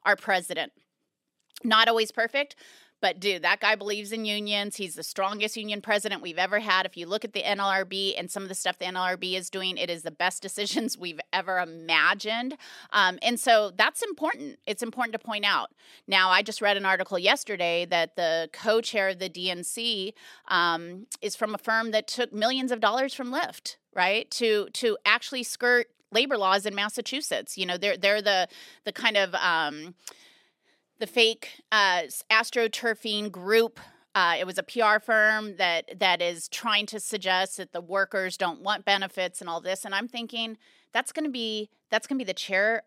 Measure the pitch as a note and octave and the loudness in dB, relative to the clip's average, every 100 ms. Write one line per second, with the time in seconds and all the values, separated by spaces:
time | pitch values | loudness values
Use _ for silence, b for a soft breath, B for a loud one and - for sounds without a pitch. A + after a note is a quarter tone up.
0 | - - - F#3 F3 D#3+ D3 _ _ _ | 0 0 2 0 0 -6 -6 _ _ _
1 | _ _ _ _ _ - A#3 A3 A3+ A3+ | _ _ _ _ _ -6 2 6 6 4
2 | A3 - A3+ C#4 C#4+ - B B B B | 0 0 -2 0 -4 -8 B B B B
3 | F#3+ F#3 G3 F#3 E3+ G3+ G3+ G#3+ G3+ G#3 | -2 0 -2 0 2 2 2 0 0 -4
4 | G3+ A3 G#3+ G#3 G#3 G#3 G#3 - F#3+ D#3+ | -4 -6 -4 -2 -2 -2 -2 -6 -8 -8
5 | E3 - F#3+ G#3 G#3 A3+ G#3+ G#3 G#3 G#3 | -10 -4 -2 -2 -4 -4 -6 -6 0 0
6 | G#3+ G3 F3+ E3 F#3 G#3 G#3+ F#3 F#3 F3+ | 0 -6 -6 -2 0 0 4 4 2 -4
7 | E3+ G#3 A3 G#3 - G3+ G3 F#3+ F#3 F#3+ | -6 -4 -4 -4 -2 0 2 0 0 -2
8 | G3 - F3+ G3+ F#3+ F#3 F#3 F#3 F#3 F#3 | -4 -4 -6 -8 -8 -6 -4 -4 -6 -2
9 | F#3 F#3 F#3 F#3 F3+ F#3+ F#3 F3+ F3 E3+ | -2 -2 -4 -6 -6 -6 -6 -4 -4 -4
10 | D#3+ D#3 F3+ - G3 - G3+ B3+ A3 - | -8 0 0 0 -10 -6 -4 -2 -4 -6
11 | F3+ D#3+ - F#3 F#3 F#3 E3+ E3 E3 D#3+ | -10 -10 -4 -4 -2 -2 -2 -6 2 4
12 | D#3+ G3+ G#3 A3+ B3+ D4 B B B G#3 | 4 2 -2 -4 -4 -8 B B B 2
13 | F#3 F#3 A#3 A#3+ C4 A3 G#3 F#3 A#3 - | 2 2 -2 0 4 4 4 2 2 2
14 | A4 D#4 D4+ - D3 - - G#3 A#3 A#3+ | -8 -4 -4 -4 -8 -12 -8 -6 -6 -6
15 | A#3 A3 - G#3 G3+ E3 G#2+ _ B B | -6 -6 -6 0 2 2 0 _ B B
16 | - F#3+ F#3 F#3 G#3+ - G#3 G3 G3 F#3+ | 2 6 8 6 4 0 2 2 2 0
17 | F#3 F#3 F#3 C#4 - F#3+ F3 E3+ F3 F3 | 0 0 4 2 0 -2 0 0 0 0
18 | E3 - E3+ E3 D#3+ - A3 A3+ A3 A3 | 0 0 0 0 -2 -4 2 2 2 0
19 | F#3+ F3+ F#3 F3 F3+ F3 E3+ - A#3 G#3+ | 0 -2 -8 -6 -6 -4 -6 -6 -4 -2
20 | F#3+ - B B - F3+ F3 E3 E3+ F3+ | -6 -10 B B 0 2 4 2 -4 -14
21 | A3 - G3+ - G#3+ G#3 - A3+ A3+ G#3+ | -14 -8 -8 -4 -4 -4 0 0 2 -2
22 | - - A#3+ G#3 A3+ C4 C4 A#3+ G#3+ A#3+ | -2 -4 -4 0 0 0 -2 2 2 2
23 | C4+ - B3 C4+ - - - - _ - | -2 -4 -6 -4 -6 -8 -14 -14 _ 0
24 | F#3 G#3+ - - A#3 G#3 F#3+ - A#3 G3+ | 2 2 -2 -2 0 0 -2 -2 -2 0
25 | G3+ A3+ - B3+ A#3+ - B3 A#3+ A#3 _ | 4 2 2 -8 -8 -2 2 2 0 _
26 | _ G#3+ C#4 A#3+ F#3+ G3 G#3 G3+ G#3 - | _ 0 2 2 4 4 2 -4 -4 -4
27 | A3+ C4+ - C3 - - F#3 F3+ G3+ F#3 | -6 -6 -4 -4 -4 -6 -4 -2 0 2
28 | G3 G#3+ G#3 F#3+ F3 B B B - - | 2 2 2 2 2 B B B -10 0
29 | A#3 G#3 F#3+ F3 F3+ E3 D3+ D3+ D#3+ - | 2 4 2 2 2 2 0 -4 -12 -16
30 | B B B B B B B B B - | B B B B B B B B B -12
31 | G#3+ B3 A3+ A3+ - - - A3 G3 F3+ | -4 2 2 2 -10 -16 0 2 4 2
32 | D3 - - A3 A#3 B3 A3+ - A#3 A3 | -2 -8 2 2 4 0 0 0 -2 -2
33 | A3 G#3 G#3 F3+ F#3 A3+ A3+ - B B | -4 -4 -4 -8 2 4 4 0 B B
34 | B G3 F3 E3 F#3 F#3+ F#3 B3 G#3+ G#3+ | B 2 4 2 -2 -4 -4 2 4 4
35 | A3+ A3 G#3+ A3 G#3+ F3+ F#3 E3 - F3+ | 2 4 4 2 -4 0 0 0 -4 0
36 | F#3+ F3 F3 E3+ - - A#3 G#3 G#3 A3 | 2 2 0 -4 -8 -6 0 0 0 -8
37 | - G#3 F#3 F#3 F#3+ - F3+ F3 F3 G3 | -6 -4 0 2 0 -4 -10 -10 -4 -2
38 | F#3+ G3+ F#3 - F#3 D#3 F#3+ G#3 G3+ G3 | 0 -2 -4 -2 -2 -2 -4 -2 2 2
39 | F#3+ - F3+ - F3+ E3+ F3 F#3+ G#3+ G3 | 2 -4 -6 -6 -8 -6 -4 -6 -4 -4
40 | A#3 B3 A3+ A#3 A3+ A3 b b b E4+ | -4 -8 -10 -8 -8 -10 b b b -4
41 | F4+ - D#4 B3 A3+ A3 G#3+ _ - A3 | -4 -4 -4 -4 -4 -4 -8 _ -2 -2
42 | - C4+ G3 F#3 - F#3+ G#3 A3+ | 0 -6 -4 -6 -2 0 2 0